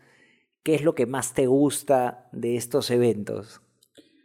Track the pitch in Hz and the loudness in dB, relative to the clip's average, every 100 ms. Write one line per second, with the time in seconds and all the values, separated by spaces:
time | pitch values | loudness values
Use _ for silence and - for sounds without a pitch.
0 | _ _ _ _ _ _ - 147 151 160 | _ _ _ _ _ _ -2 0 0 0
1 | 117 131 - - 127 135 143 - - 131 | -2 -2 -4 0 2 4 2 0 0 2
2 | 123 - - 127 117 120 117 143 113 123 | 0 -6 -14 -6 -4 -4 -2 -4 0 2
3 | 120 104 101 107 101 - _ _ _ _ | 2 0 -6 -10 -10 -20 _ _ _ _
4 | _ _ | _ _